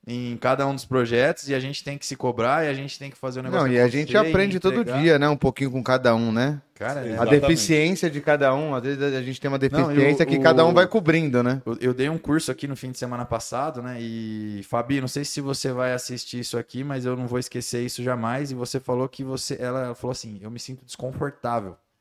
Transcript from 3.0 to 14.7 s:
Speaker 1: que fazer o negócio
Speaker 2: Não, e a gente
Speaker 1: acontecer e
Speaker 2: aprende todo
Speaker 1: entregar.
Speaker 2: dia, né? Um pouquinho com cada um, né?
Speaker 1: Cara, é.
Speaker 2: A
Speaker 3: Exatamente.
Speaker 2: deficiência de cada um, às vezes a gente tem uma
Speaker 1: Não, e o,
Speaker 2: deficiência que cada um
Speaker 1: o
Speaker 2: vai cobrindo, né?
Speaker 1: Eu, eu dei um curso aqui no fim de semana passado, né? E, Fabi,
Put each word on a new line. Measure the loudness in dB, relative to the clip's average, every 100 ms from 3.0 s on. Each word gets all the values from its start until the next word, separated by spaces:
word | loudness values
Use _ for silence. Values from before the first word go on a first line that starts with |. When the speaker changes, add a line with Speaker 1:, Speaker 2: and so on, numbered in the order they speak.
| -16
Speaker 1:
que | -10
fazer | -10 -8
o |
negócio | -4 0 2
Speaker 2:
Não, |
e | 6
a | 4
gente | 4 2 2
Speaker 1:
acontecer | 4
e |
Speaker 2:
aprende | 2 2 2
todo | 0 0
Speaker 1:
entregar. | 0 2
Speaker 2:
dia, | 6 6
né? | 4
Um | 2
pouquinho | 0 0 -4
com | -2
cada | 2 4 6 4
um, | 4
né? | 2 0 -2 _
Speaker 1:
Cara, | _ -6 -6
é. |
Speaker 2:
A | -6
Speaker 3:
Exatamente. | 0 6 6
Speaker 2:
deficiência | 6 2 4 4 4 0 -2
de | -2
cada | 0 2 4 2
um, | 0
às | -2
vezes | -4 -2
a | -2 -2
gente | -6 -6
tem | -4
uma | 0
Speaker 1:
Não, |
e | 2
o, | 2 2
Speaker 2:
deficiência | 4 4 4 2
que | 4
cada | 6 8 8
um |
Speaker 1:
o |
Speaker 2:
vai | 6 4
cobrindo, | 2 2 2 4 2
né? | 2 0
Speaker 1:
Eu, | -4 -2
eu | -2
dei | 0 -2
um | -2
curso | 0 -2 0
aqui | -6 -6
no | -8
fim | -10
de | -8
semana | -8 -6 -4
passado, | -6 -4 -6 -4 -6
né? | -10 -8
E, | -8 -8 -6 -8 -8 -10
Fabi, | -4